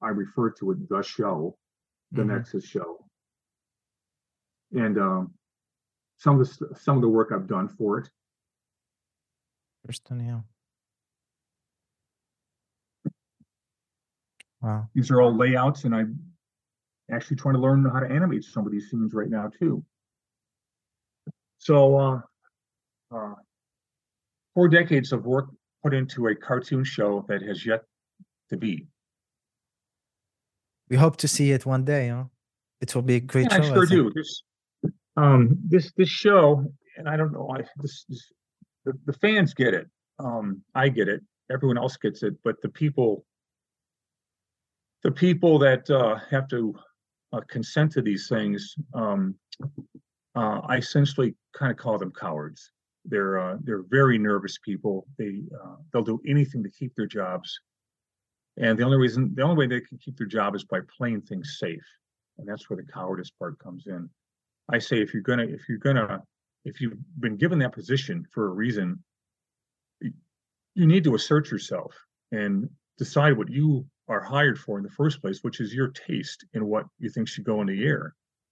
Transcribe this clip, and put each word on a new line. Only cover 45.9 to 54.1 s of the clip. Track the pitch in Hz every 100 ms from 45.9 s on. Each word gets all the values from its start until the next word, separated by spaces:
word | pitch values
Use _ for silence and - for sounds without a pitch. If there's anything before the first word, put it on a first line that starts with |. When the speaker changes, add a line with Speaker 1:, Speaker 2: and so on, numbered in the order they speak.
| 135 117 - -
Speaker 1:
have | 135 135
to, | 123 110 98 - _ _ _ _
uh, | 117 -
consent | 117 110 151 156
to | 143
these | 117 98 -
things, | 113 104 101 - - -
um, | 131 107 101 95 95 _ - 143 - - - _ _ _ 120
uh, | 110 104 -
I | 123
essentially | - 151 143 - 120 - _ -
kinda | 135 113
call | 120 107
them | 92
cowards. | - 92 78 78 73 - _ _ _ -
They're, | 104 98 95
uh, | 92 104
they're | 139 101
very | 90 131 135